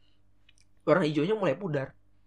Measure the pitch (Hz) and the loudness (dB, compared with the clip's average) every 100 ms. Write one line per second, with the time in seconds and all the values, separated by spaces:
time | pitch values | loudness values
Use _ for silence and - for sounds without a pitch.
0 | - - - - - - - - - 147 | -20 -20 -20 -20 -20 -20 -20 -4 2 2
1 | 147 147 165 220 180 131 196 143 135 - | 2 0 0 0 -2 -2 -4 -6 -6 -14
2 | - - | -20 -20